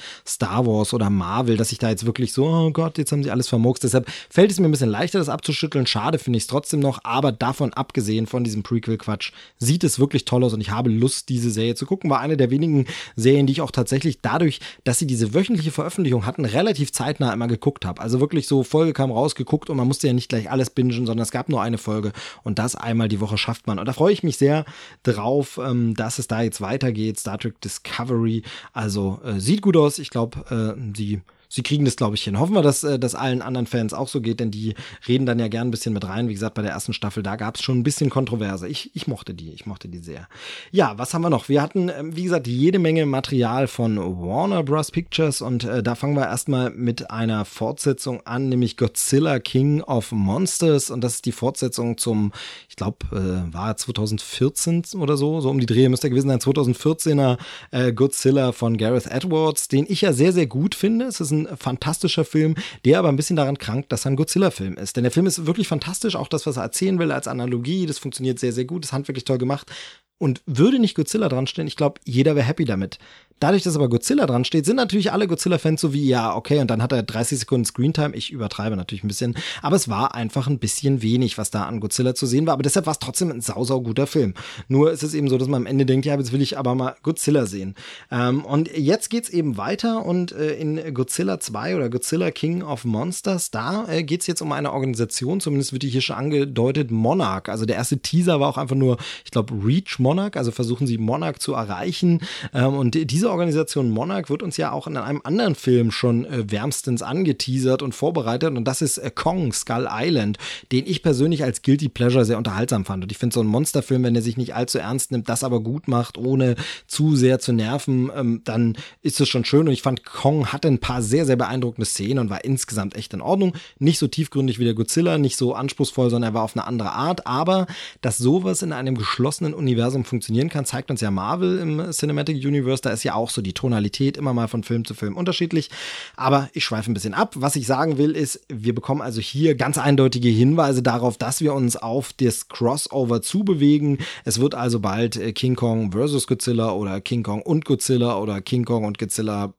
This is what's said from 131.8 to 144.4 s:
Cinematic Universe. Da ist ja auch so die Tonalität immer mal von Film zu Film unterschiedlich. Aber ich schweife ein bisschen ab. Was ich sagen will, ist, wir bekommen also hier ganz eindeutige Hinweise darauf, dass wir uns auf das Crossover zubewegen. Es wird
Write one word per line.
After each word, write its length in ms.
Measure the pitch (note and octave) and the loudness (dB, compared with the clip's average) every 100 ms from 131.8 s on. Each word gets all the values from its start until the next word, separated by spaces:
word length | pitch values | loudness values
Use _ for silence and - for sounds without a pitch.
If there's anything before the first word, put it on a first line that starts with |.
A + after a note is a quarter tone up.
| E3 | -4
Cinematic 520 | - D3+ D3 D3 D3 | -4 -2 -2 -2 -2
Universe. 380 | C#3 C#3+ B2+ C3 | 0 0 0 0
Da 80 | C3 | -2
ist 140 | A#2 | -2
ja 160 | C3+ G#2+ | -2 -2
auch 120 | A#2 | -2
so 120 | - | -4
die 100 | F#2+ | -4
Tonalität 640 | - C3 A2+ G#2 - C#3 C#3 | -2 0 0 0 0 0 0
immer 160 | C#3+ | 0
mal 140 | A#2+ A2+ | 0 0
von 160 | A#2 | -2
Film 220 | G2 A#2 | -2 -2
zu 100 | A2+ | -2
Film 220 | G#2+ G#2 G2+ | -6 -6 -2
unterschiedlich. 540 | F3+ F3 E3+ E3 - - - - - | -2 -2 0 0 -2 -8 -12 -12 -14
Aber 340 | - B2+ C#3 C#3 | -4 2 2 2
ich 100 | - | -4
schweife 260 | - A2+ A2 | -2 -2 -2
ein 60 | |
bisschen 200 | G2+ G#2+ | -2 -2
ab. 200 | G2+ G#3+ - | 0 -2 0
Was 200 | C#3 C#3+ | -2 0
ich 100 | A#2+ | 0
sagen 320 | C3+ D#3+ C#3 | 2 2 4
will, 140 | D3+ | 2
ist, 340 | D3 C#3+ - - | 2 -2 -4 -10
wir 280 | B2 A2+ A2+ | -4 -2 -2
bekommen 240 | - C#3 | -2 -2
also 180 | A#2+ A2+ | -2 -4
hier 360 | G#2+ C3+ D#3+ B2+ | -4 2 2 4
ganz 200 | B2+ C#3+ | 0 2
eindeutige 520 | C#3 C#3 C3 B2 A#2+ | 4 6 6 4 4
Hinweise 560 | A2 B2+ E3 C#3+ B2+ | 6 6 6 4 4
darauf, 340 | B2 A#2+ B2 A2 | 2 2 0 -2
dass 220 | A#2 - | -4 0
wir 120 | D3+ | 0
uns 240 | C#3 B2 - | 2 0 0
auf 360 | A#2 C3 C3 | -2 -4 -4
das 340 | - B2 - - | 0 0 0 -6
Crossover 760 | - A#2 D3 - C#3 A#2+ A#2 | -2 0 0 -2 -2 0 0
zubewegen. 760 | - F#3+ G3+ E3 C#3+ D3+ D3 C#3 D#3 - | 0 0 2 4 6 6 2 0 -4 -8
Es 140 | - | -4
wird 160 | A2 | 2